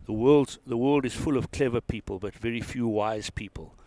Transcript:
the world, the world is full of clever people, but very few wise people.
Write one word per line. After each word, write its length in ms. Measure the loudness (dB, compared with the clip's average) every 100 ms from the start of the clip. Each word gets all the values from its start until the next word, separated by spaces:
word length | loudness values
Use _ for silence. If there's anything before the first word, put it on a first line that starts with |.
the 80 | -6
world, 460 | 2 6 6 4 -4 -6
the 100 | 0
world 300 | 2 2 0
is 80 |
full 220 | -2 0 0
of 160 | -2
clever 280 | -2 0 0
people, 380 | -2 -6 -6 -8
but 160 | -8
very 260 | -6 -4 -4
few 280 | -6 -4 0
wise 420 | 0 0 -2 -6
people. 420 | -10 -12 -14 -18 -20